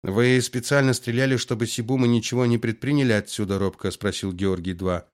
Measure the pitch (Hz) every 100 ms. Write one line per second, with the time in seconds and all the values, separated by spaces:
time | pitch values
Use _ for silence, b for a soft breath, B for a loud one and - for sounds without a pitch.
0 | - 98 123 127 120 123 - 143 135 120
1 | - 117 131 127 - 113 113 - 117 135
2 | 120 120 - 120 123 117 113 110 123 147
3 | 131 107 101 - 98 98 98 - 95 -
4 | 101 92 98 90 98 92 87 90 92 87
5 | -